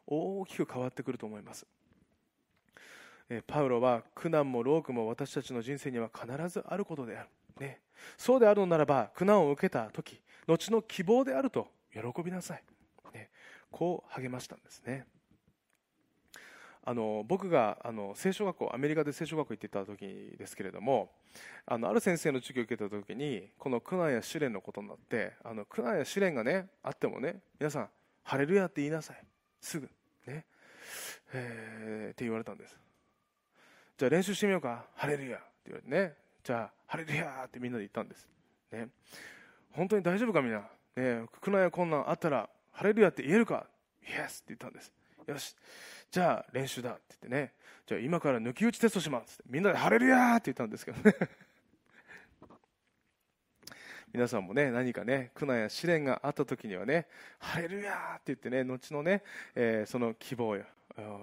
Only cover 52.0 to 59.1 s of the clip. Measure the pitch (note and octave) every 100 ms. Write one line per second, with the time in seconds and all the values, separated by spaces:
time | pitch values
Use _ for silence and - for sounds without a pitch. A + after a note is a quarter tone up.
52 | - - - _ - - _ _ _ _
53 | _ _ _ _ _ _ - - - -
54 | - A#2+ A#2+ A#2 F2+ B2 C#3+ A#2+ B2+ G#2
55 | G#2+ C3+ B2 - C#3+ A#2 G#2+ - E3+ D#3+
56 | C#3 - C#3 D3 C3 C3 A2 F#2 A2 E3
57 | - - - - - D#3+ E3+ G3+ G3+ F#3+
58 | - - - C3 A#2+ C3 B2+ B2+ - D3
59 | E3